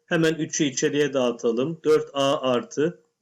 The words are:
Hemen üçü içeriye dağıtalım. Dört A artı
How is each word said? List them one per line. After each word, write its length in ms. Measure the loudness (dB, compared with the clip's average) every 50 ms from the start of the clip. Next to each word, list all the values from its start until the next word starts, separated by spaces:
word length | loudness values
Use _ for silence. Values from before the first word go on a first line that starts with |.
| _
Hemen 280 | -2 0 2 2 2 0
üçü 300 | -2 -4 -4 -2 -2 -2
içeriye 480 | -2 0 -2 -2 0 0 0 0 0
dağıtalım. 680 | 0 0 0 0 0 -2 -2 -2 0 0 -2 -4 -4 -2 2
Dört 260 | 2 2 2 2 -2 -2
A 260 | 0 0 0 0 0
artı 600 | 0 0 0 -2 -2 -4 -4 -2 -2 -2 -4 -8 _ _ _ _